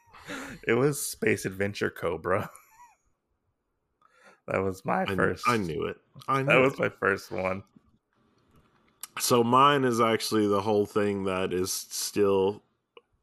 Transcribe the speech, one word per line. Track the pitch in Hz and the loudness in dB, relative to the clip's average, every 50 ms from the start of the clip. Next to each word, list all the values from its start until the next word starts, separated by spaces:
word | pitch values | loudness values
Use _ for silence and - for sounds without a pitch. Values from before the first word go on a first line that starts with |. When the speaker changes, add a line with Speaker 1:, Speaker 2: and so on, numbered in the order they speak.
| _ _ - - - | _ _ -20 -20 -16
Speaker 1:
<laughs> | - - - - - - - - | -14 -14 -12 -12 -14 -14 -8 -2
it | - 113 | 0 2
was | 120 131 151 143 - - | 2 2 2 0 -2 -6
Space | - - - - 107 107 101 - | -8 -6 -2 0 0 0 0 -2
Adventure | - 92 95 101 101 104 - 107 101 | -6 -4 -4 -4 -4 -4 -4 -6 -6
Cobra. | - - - 85 87 80 80 90 92 104 101 - - | -6 -4 -6 -4 -4 -4 -2 -2 -2 -2 -2 -6 -12
<laughs> | - - _ _ - - - _ _ _ _ _ _ _ _ _ _ _ _ _ _ _ _ _ _ _ _ _ _ _ _ _ _ _ - - _ _ | -20 -20 _ _ -20 -20 -20 _ _ _ _ _ _ _ _ _ _ _ _ _ _ _ _ _ _ _ _ _ _ _ _ _ _ _ -20 -20 _ _
That | - - 95 | -4 -2 -2
was | 95 98 92 - - | -2 -2 -4 -6 -4
my | - - 185 190 | -2 -2 -2 -2
Speaker 2:
I | - 98 | -2 0
kn-, | 92 98 98 95 | 0 2 0 0
Speaker 1:
first. | 90 - | 0 0
Speaker 2:
I | 120 120 | 0 0
knew | 113 98 82 76 80 82 | 0 0 -2 -4 -4 -4
it. | 90 92 - _ _ _ - - | -6 -6 -10 _ _ _ -12 -6
I | - 131 135 135 | -2 -2 0 2
Speaker 1:
That | 139 110 | 4 4
Speaker 2:
knew | 127 131 | 4 4
Speaker 1:
was | 139 139 | 4 2
Speaker 2:
it. | - | 0
Speaker 1:
my | - 110 | -4 -4
first | - - - 98 98 92 - - | -4 -2 0 0 0 0 -4 -8
one. | 98 98 92 92 95 98 - _ _ - _ _ _ _ _ _ _ _ _ _ _ _ _ _ _ _ _ _ _ _ _ _ _ _ - - - - | -6 -4 -4 -4 -4 -6 -10 _ _ -20 _ _ _ _ _ _ _ _ _ _ _ _ _ _ _ _ _ _ _ _ _ _ _ _ -18 -14 -10 -4
Speaker 2:
So | - - 131 120 117 | 0 2 4 4 4
mine | 117 123 127 135 143 147 143 131 | 6 6 6 6 6 6 4 2
is | 127 117 113 | 0 2 2
actually | 117 113 113 107 - - 107 110 104 | 2 2 2 0 0 0 0 2 2
the | 104 104 101 | 2 2 0
whole | 98 110 107 104 104 | 0 2 2 0 0
thing | 98 - 107 104 104 101 98 95 | 0 0 0 0 0 -2 -2 -2
that | 95 92 92 95 92 87 | -2 -2 -2 -2 -2 -2
is | 92 92 - | -2 -2 -4
still | - - - - - - - - - 104 101 98 98 95 95 98 104 - _ _ _ _ _ _ - - _ _ _ _ | -6 -8 -10 -10 -10 -8 -8 -4 -2 0 2 4 4 4 2 0 -2 -4 _ _ _ _ _ _ -20 -20 _ _ _ _